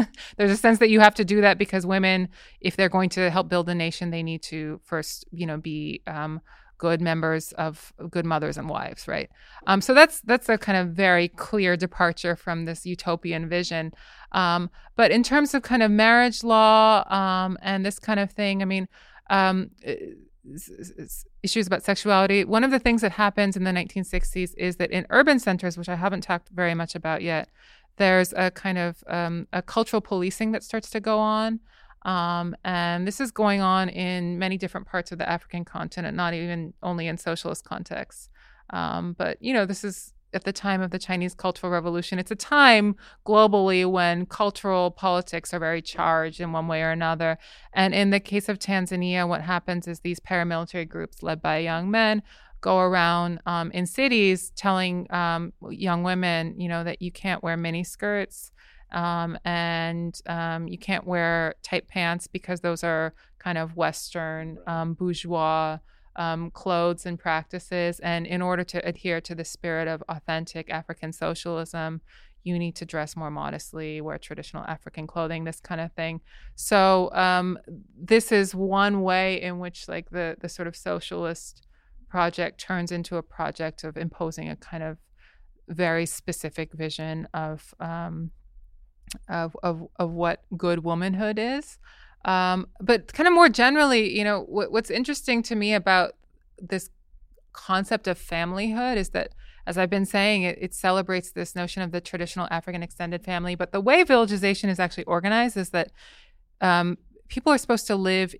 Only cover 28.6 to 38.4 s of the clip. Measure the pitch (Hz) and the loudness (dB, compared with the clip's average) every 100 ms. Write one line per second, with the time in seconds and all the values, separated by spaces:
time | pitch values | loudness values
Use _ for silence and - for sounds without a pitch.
28.6 | 196 180 175 170 - 175 170 170 - 180 | -4 -2 -2 -6 -6 -4 -2 -4 -4 -6
29.6 | - - 226 214 - 190 180 - 220 220 | -2 -2 0 0 -2 -2 -2 -2 -2 -2
30.6 | - 226 - 220 214 214 214 220 220 226 | -4 -8 -6 -6 0 0 2 0 -2 -4
31.6 | - _ - - - 185 170 175 175 - | -8 _ -20 -10 -4 -2 0 0 -2 -4
32.6 | 185 180 175 175 185 208 269 - 214 202 | -4 0 0 0 -2 -4 -6 0 2 4
33.6 | 190 190 185 - 180 180 175 175 185 190 | 2 2 0 -2 -4 -2 -4 -2 -2 -4
34.6 | 185 190 - 185 175 170 170 170 - 175 | -6 -8 -6 -6 -6 -6 -4 -4 -6 -10
35.6 | 175 160 165 - 170 170 175 170 170 170 | -8 -8 -8 -6 -6 -4 -4 -4 -4 -6
36.6 | 165 - 180 170 165 165 - 165 - 156 | -8 -8 -6 -4 -4 -6 -6 -6 -6 -10
37.6 | - - 170 - - - - - | -10 -12 -8 -10 -10 -16 -20 -20